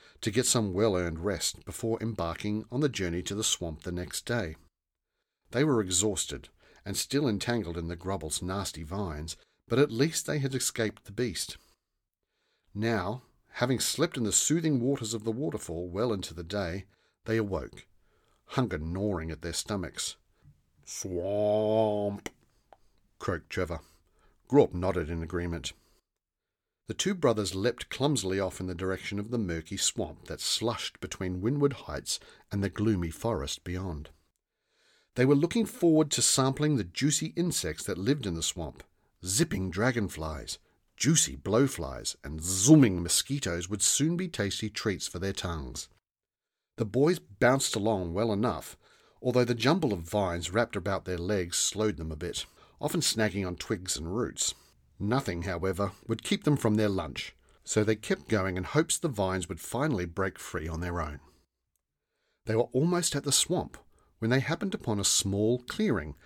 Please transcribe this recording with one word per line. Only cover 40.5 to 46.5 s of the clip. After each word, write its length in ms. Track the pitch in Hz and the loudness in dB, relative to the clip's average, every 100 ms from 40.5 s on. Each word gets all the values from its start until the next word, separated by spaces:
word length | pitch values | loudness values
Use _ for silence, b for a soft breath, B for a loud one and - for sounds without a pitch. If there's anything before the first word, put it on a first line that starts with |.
| - _ _ _ - | -14 _ _ _ -2
juicy 400 | 127 160 - 67 | 2 4 2 -2
blowflies, 800 | - 107 135 - 69 62 53 - | 2 4 4 2 -8 -6 -8 -10
and 220 | 69 78 | -8 -6
zooming 580 | 82 95 107 156 123 90 | -2 4 10 12 10 6
mosquitoes 680 | 85 - - 143 98 87 90 | 0 0 0 -2 -2 -4 -4
would 120 | 101 | 0
soon 360 | - - 151 175 | 2 2 2 0
be 100 | 185 | -4
tasty 420 | - 101 - 107 | -2 -4 -2 -6
treats 380 | - 110 92 - | -4 -4 -2 -6
for 120 | 87 | -6
their 120 | 95 | -4
tongues. 560 | 98 90 80 65 57 - _ _ _ _ _ _ | -4 -4 -6 -8 -10 -12 _ _ _ _ _ _